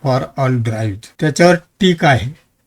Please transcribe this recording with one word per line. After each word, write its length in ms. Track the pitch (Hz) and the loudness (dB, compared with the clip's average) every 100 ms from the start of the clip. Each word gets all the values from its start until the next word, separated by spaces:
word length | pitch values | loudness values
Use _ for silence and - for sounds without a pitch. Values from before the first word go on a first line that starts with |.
for 160 | 139 127 - - | -2 -2 -2 -4
all 160 | 131 127 113 | -2 0 -2
drives, 420 | 110 110 98 - - | -4 -6 -6 -14 -4
त्याच्यावर 360 | 156 139 175 175 - - | -2 2 4 2 -4 -2
टिक 260 | 185 170 156 | 0 2 2
आहे 240 | 117 120 160 _ _ | 0 -2 -10 _ _